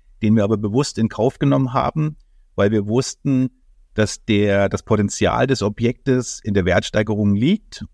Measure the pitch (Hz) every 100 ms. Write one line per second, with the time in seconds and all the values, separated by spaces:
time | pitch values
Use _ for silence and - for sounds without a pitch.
0 | _ - 110 110 101 104 107 117 147 -
1 | 113 - 117 - 139 139 131 131 135 156
2 | 151 151 _ _ _ - 101 107 98 117
3 | 131 - 147 131 131 _ _ _ _ -
4 | 107 - - 101 104 98 98 98 - 107
5 | 101 - 92 113 131 131 104 104 117 -
6 | - 127 120 - 113 98 90 90 - -
7 | 107 104 104 101 135 214 - - -